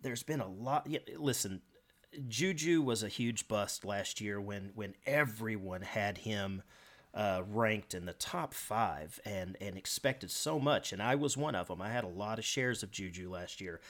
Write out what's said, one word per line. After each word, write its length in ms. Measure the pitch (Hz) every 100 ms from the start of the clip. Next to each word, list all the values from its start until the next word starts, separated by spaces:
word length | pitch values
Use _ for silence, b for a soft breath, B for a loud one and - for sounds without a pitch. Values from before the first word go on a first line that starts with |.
there's 220 | 131 123
been 180 | - 151
a 80 | 98
lot. 360 | 95 123 143 -
Yeah, 140 | 160 - -
listen, 460 | 147 117 101 95 - _ _ _ _ - 127
Juju 540 | 110 190 160 160 165
was 220 | 135 113
a 40 | 107
huge 400 | - 120 113 -
bust 380 | 107 98 - 98
last 340 | 101 - -
year 220 | 104 101
when, 320 | 101 101 98 107
when 200 | 101 - -
everyone 760 | 147 139 107 113 107 95 92
had 360 | 98 110 101 95
him, 440 | 110 104 98 95 B B B B B -
uh, 260 | 104 92 95
ranked 460 | 107 110 107 -
in 120 | 90 87
the 80 |
top 400 | - - 180 156
five 680 | - - 107 104 73 78 -
and, 320 | 107 98 92 92
and 160 | 98 92
expected 520 | - - 135 131 95
so 300 | - 156 156
much. 320 | 143 113 -
And 100 | 95
I 140 | 110 143
was 220 | 143 135
one 180 | 151 98
of 160 | 87
'em. 100 | 87
I 80 | 101
had 140 | 120
a 60 | 98
lot 300 | 87 104 110
of 40 |
shares 400 | - 139 127 113
of 80 | 98
Juju 400 | - 95 87 90
last 300 | 90 90 -
year. 180 | 92 82